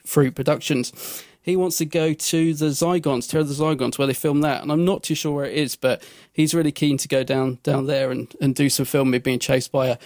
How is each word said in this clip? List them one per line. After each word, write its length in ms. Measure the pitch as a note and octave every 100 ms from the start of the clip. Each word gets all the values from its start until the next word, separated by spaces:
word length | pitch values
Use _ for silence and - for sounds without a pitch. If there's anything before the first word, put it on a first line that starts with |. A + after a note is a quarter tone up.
| -
Fruit 300 | D#3 C3 -
Productions, 880 | C3+ D3+ - C3 A#2 - - - - _
he 140 | - F#3
wants 220 | F3+ -
to 60 | D#3
go 280 | E3+ D#3+
to 400 | D3+ - E3 E3
the 140 | D3+ D#3
Zygons, 600 | C3+ E3+ F3+ D#3 B2+ -
Terror 140 | D#3
of 60 | D3
the 80 | C#3
Zygons, 420 | D#3 C#3+ - -
where 80 | C#3
they 80 |
film 280 | B2+ D#3 C#3+
that, 200 | D3+ C3
and 100 | -
I'm 140 | D3+ F3
not 160 | G3+
too 140 | - D#3
sure 160 | D#3
where 140 | C#3+ C#3
it 100 | C#3
is, 200 | C#3 -
but 280 | C3 - - - -
he's 220 | - D#3
really 200 | E3 D3+
keen 240 | - D3 C3+
to 100 | -
go 160 | C3+
down, 340 | B2+ C3 C3 B2+
down 240 | D3 C3+ C3+
there 240 | C3+ C3+
and, 200 | C3 B2 -
and 140 | C#3
do 160 | B2+ C#3
some 160 | - C3
filming, 360 | C#3+ C3+ B2+
being 180 | C3+ B2
chased 320 | - C3 -
by 160 | C#3 B2+
a 100 | A#2+